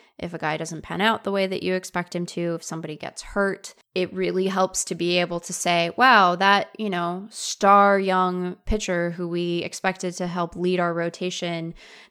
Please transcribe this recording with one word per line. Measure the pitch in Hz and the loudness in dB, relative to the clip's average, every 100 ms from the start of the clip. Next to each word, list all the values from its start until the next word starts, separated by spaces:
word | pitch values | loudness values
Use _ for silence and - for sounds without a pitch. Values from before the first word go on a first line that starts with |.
| _ - | _ -14
if | 170 | -12
a | 165 | -6
guy | 156 156 | -4 -4
doesn't | 160 160 | -6 -10
pan | - 170 | -8 -2
out | 214 220 | 0 0
the | 196 | -2
way | 196 190 | -2 -2
that | 190 | -2
you | 185 185 | -2 -4
expect | - 175 175 175 | -4 -6 -4 -6
him | 175 | -6
to, | - 170 165 | -4 -4 -4
if | |
somebody | - 160 160 151 | -8 -10 -10 -10
gets | - - | -12 -12
hurt, | - 202 196 - - - _ 185 | -6 -2 0 -2 -12 -20 _ -4
it | 180 | -4
really | 185 180 185 190 | -2 -2 0 0
helps | 190 185 - - | 0 0 -2 -6
to | 175 | -4
be | 175 175 | 0 2
able | 175 175 | 0 -4
to | 175 | -6
say, | - 180 170 170 196 | -4 0 2 0 4
"Wow, | 262 220 180 175 | 6 8 6 4
that, | 196 202 - - | 4 4 2 -6
you | 214 | -4
know, | 175 170 180 214 | -2 -4 -6 -10
star | - - - 196 202 202 196 | -10 -10 2 6 8 8 6
young | 190 185 185 180 180 180 - | 4 2 2 0 -4 -6 -4
pitcher | 214 196 175 170 | -2 0 -2 -2
who | 170 175 | -4 -4
we | 175 175 170 | -2 -2 -2
expected | 175 - 190 185 180 175 | -4 -4 -4 -4 -6 -4
to | 180 | -6
help | 180 170 170 | -4 -4 -2
lead | 180 180 | 0 2
our | 175 | 0
rotation | 170 170 - 180 - 175 170 165 - - - - | 0 -4 -4 -6 -6 -6 -6 -8 -12 -20 -20 -8